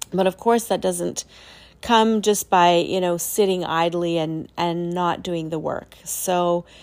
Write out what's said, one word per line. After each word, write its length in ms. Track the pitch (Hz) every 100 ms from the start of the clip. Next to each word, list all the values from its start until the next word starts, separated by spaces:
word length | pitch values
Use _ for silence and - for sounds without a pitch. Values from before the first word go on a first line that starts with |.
| -
But 140 | 180 190
of 100 | 185
course, 280 | 233 233
that 160 | 220 190
doesn't 440 | 185 175 175 - - - - - - _
come 380 | - 233 220 220
just 300 | 208 202 -
by, 240 | 185 175
you 260 | 175 - 190
know, 160 | 180 170
sitting 480 | - - 202 185
idly 540 | 175 165 170 175 175 170
and, 320 | 160 160 - -
and 360 | 175 170 175
not 300 | 175 175 -
doing 280 | - 170 156
the 80 | 160
work. 360 | 160 - - -
So, 600 | - - - 180 175 175 175 -